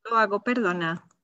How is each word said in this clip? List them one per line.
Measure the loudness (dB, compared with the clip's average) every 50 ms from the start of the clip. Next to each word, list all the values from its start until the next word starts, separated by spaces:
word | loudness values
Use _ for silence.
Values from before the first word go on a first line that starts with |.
| -6 0
lo | 2 2
hago, | 2 2 0 -2
perdona. | -2 -2 0 0 0 0 0 0 -2 -4 -4 -6 -10 _ _ _